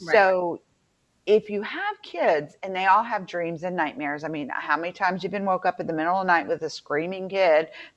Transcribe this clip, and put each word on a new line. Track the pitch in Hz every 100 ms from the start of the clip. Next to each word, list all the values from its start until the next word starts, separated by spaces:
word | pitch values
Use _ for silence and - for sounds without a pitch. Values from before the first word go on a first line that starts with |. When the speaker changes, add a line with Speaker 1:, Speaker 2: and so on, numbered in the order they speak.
Speaker 1:
Right. | 170 220 190
Speaker 2:
So | 185 175 143 _ _ _ _ _ _ -
if | 214 214
you | 208
have | 220 302 403 392
kids | - 339 233 156 147 _
and | 190 185
they | 190
all | 208
have | 233 214 175
dreams | 175 165 160
and | 180 180
nightmares, | 151 131 147 147
I | 156
mean, | 156 131
how | - - 151
many | 175
times | - 185 185
you've | 185
been | 196 196
woke | 185 185
up | -
in | 160
the |
middle | 160 165 190
of | 185
the |
night | 170 147
with | 160
a | 156
screaming | - _ 147 170 190 185
kid | 196 180 156 160 - -